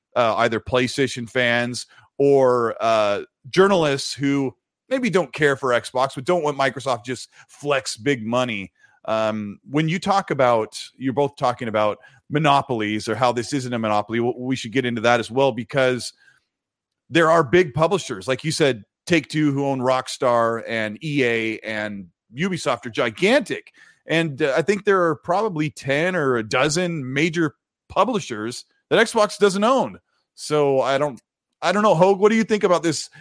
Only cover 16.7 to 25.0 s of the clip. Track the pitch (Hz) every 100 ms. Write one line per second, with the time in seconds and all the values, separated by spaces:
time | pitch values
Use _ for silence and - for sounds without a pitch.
16.7 | _ _ _ _ 139 160 165 139 180 165
17.7 | 143 165 190 - 101 92 127 156 - 143
18.7 | 113 - _ - 170 - 151 151 139 139
19.7 | 135 123 127 - - 131 120 117 113 101
20.7 | 113 107 104 151 143 123 117 110 110 110
21.7 | 107 107 101 87 _ _ 120 190 175 143
22.7 | 120 123 113 120 107 185 269 208 110 -
23.7 | _ - _ - 160 165 131 147 135 165
24.7 | 208 - 190